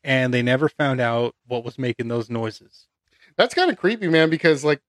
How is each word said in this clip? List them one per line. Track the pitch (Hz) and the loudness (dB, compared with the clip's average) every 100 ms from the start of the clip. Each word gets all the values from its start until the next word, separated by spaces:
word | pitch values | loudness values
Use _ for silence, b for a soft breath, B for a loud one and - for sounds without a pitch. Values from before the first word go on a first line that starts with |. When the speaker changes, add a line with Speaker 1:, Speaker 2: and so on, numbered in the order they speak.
Speaker 1:
And | - 131 127 | -2 0 0
they | 123 | 0
never | 120 131 151 | 2 2 0
found | - 143 127 | 0 -2 0
out | 120 117 120 - 120 | 0 0 -2 -6 -10
what | 123 117 | -8 -8
was | - | -6
making | 127 117 117 | -6 -4 -6
those | 117 110 | -6 -6
noises. | 117 110 - _ _ _ _ _ b b b | -6 -6 -10 _ _ _ _ _ b b b
Speaker 2:
That's | 247 | 0
kinda | - 359 - | 2 0 0
creepy, | 180 226 180 | -2 0 2
man, | 160 160 | 4 4
because, | 160 165 143 | 2 2 2
like, | 151 143 | 0 -2